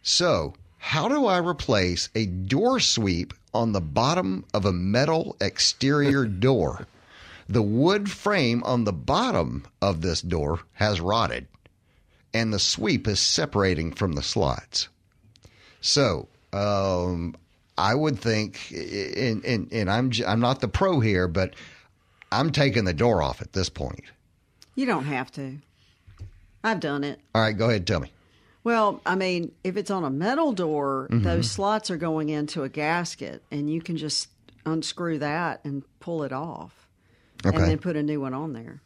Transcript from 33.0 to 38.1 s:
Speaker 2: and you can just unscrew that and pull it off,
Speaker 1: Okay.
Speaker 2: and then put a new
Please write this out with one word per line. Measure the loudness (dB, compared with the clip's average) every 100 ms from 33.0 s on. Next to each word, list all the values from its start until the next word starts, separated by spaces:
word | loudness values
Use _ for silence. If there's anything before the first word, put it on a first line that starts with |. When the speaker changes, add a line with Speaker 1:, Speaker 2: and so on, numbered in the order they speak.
| -2 -8 -12 -12 _
Speaker 2:
and | -6 -4
you | -4
can | -4 -6
just | -4 -4 -6 _ -20 _
unscrew | -4 -4 -4 -6 -4 -4
that | -2 -2 -4 -6
and | -8 -8 -10 _
pull | -8 -6
it | -4
off, | -6 -8 -12 -16 _ _ _ _ _ _ -2
Speaker 1:
Okay. | 0 4
Speaker 2:
and | 4
then | 2
put | 0 -2
a |
new | -2